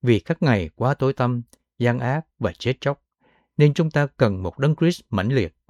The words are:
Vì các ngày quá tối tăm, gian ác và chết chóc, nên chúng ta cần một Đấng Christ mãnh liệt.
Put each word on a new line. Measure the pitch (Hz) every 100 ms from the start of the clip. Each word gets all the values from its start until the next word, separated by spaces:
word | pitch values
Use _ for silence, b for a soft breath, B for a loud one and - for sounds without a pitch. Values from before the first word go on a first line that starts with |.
Vì | 123 110
các | - 165
ngày | 156 107 82 _
quá | 117
tối | 143 135
tăm, | 135 123 123 120 _ _ _
gian | 120 120
ác | 123 143 - _
và | 123
chết | - 120 131
chóc, | 143 143 _ _ _ _ _ -
nên | 147
chúng | 139 160
ta | 151 143 _
cần | 117 95
một | 92 -
Đấng | 139 156
Christ | 165 175 _
mãnh | 104 98
liệt. | 131 87 _